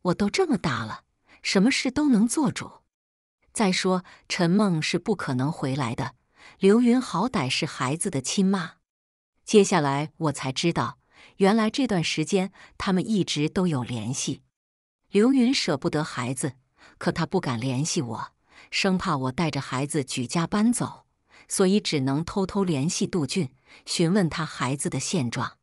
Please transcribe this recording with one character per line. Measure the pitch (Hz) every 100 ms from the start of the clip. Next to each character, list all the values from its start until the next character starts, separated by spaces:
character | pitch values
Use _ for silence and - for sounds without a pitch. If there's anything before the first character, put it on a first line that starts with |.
我 | 180
都 | 175 202
这 | - 359
么 | 220
大 | 165 113
了， | 110 - _ _ _ -
什 | - 196
么 | 220
事 | - 262
都 | 269 302
能 | 220 226
做 | - 254
主。 | - - - _ _ _ _ _ _ _
再 | - 202
说 | 185 185 185 - - _
陈 | - 170
梦 | 196 208 160
是 | - 180
不 | - 196
可 | - 127
能 | 139
回 | 170 139 135
来 | 123
的， | 117 127 _ _ _ - -
刘 | 196 220
云 | 240 254
好 | 254 170 233
歹 | 202 131
是 | - 156
孩 | - 131 160
子 | 196
的 | 135
亲 | - - 190
妈。” | 196 170 _ _ _ _ _ _ _ -
接 | 214
下 | 196 180
来 | 143 139 151 _
我 | 160
才 | 139 131
知 | 131 170
道， | 165 117 - _ _ - _
原 | 190 226
来 | 220
这 | 247 254
段 | 190
时 | 160 - 156
间 | 196 185 - - _
他 | -
们 | 185 185
一 | 214
直 | 160 147 151
都 | 202 180
有 | 139
联 | 113 120 107
系。 | 127 - 131 _ _ _ _ _ _ _
刘 | 196 233
云 | 269 240
舍 | 277 - 147
不 | 175
得 | 156
孩 | 156 - 120
子， | 131 143 - _ _ - _
可 | -
他 | 165 160
不 | 190
敢 | 160 120
联 | 131 127
系 | 156 -
我， | 117 110 - _ _ - -
生 | - 202 185
怕 | 185 147
我 | 131
带 | 131 165
着 | 139
孩 | - 131 143
子 | 156
举 | 127 - 120
家 | 175 165
搬 | 208 220
走， | 233 131 - _ _ _ - _
所 | - 190
以 | 208
只 | - 151
能 | 135 139 165
偷 | 208 190
偷 | 202 185
联 | 143 147
系 | - 202
杜 | 185 139
俊， | 196 143 _ _ - -
询 | - 165
问 | 202 165
他 | - 156
孩 | - 127 139
子 | -
的 | 160
现 | - 180 120
状。 | 131 113 _